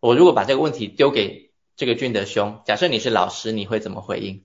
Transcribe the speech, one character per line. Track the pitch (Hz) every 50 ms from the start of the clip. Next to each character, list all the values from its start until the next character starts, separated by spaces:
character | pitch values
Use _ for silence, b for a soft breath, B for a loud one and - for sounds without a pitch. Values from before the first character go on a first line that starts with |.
我 | - 120 120
如 | 135 170
果 | 180 139
把 | 107 98
这 | 107 135
个 | 135
问 | 156 156 131
题 | - 113 101
丢 | - - 143 139
给 | 143 123 101 95 - - _ _ _ _ _ _ _
这 | _ 151
个 | 123 117
俊 | 120 135 127 117
德 | 104 98
兄， | 98 - 110 101 104 107 - _
假 | - 107
设 | 104 180 175
你 | 135 110
是 | 110 127
老 | 113 101 90 98
师， | - - - 113 110
你 | 107 101
会 | 95 113 107
怎 | 107 110 98
么 | 104
回 | 98 - - -
应？ | - 98 95 95 _